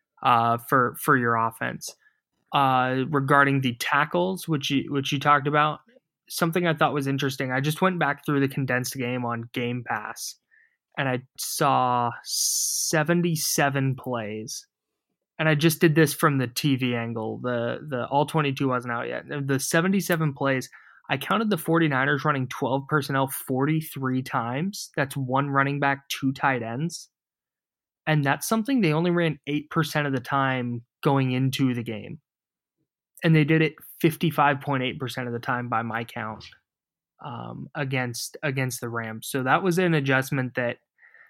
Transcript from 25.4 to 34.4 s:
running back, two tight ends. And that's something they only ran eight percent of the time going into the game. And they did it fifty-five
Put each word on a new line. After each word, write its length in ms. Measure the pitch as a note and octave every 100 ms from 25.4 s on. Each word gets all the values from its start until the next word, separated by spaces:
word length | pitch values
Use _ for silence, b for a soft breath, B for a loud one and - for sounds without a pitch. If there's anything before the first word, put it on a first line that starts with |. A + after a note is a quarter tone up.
| C#3+
running 300 | C#3 C#3 C#3+
back, 280 | C#3 C#3 -
two 240 | - C3+
tight 300 | C3+ C#3+ B2+
ends. 480 | A2+ A#2+ E3+ - - _ _ _ _ _ _ _ _ _ -
And 180 | D3+
that's 240 | C#3 C#3+ -
something 320 | A3+ A3 C4
they 140 | E3+
only 160 | D3+ F3
ran 280 | F3 E3 C#3 -
eight 220 | D3+ D3
percent 380 | E3+ D3+ D3+ D3
of 80 |
the 60 | C3
time 640 | B2 C#3 C3+ B2+ A#2+ A#2+ - _
going 280 | D3+ C#3 C3
into 420 | B2+ C3+ C3 C3
the 80 | A#2+
game. 380 | A2+ G#2+ - - _ _ _ _ _ _ _ _ _ -
And 100 | E3+
they 80 | D#3
did 200 | D3 D#3+
it 120 | D#3 - - -
fifty-five 600 | E3 D#3+ E3 D#3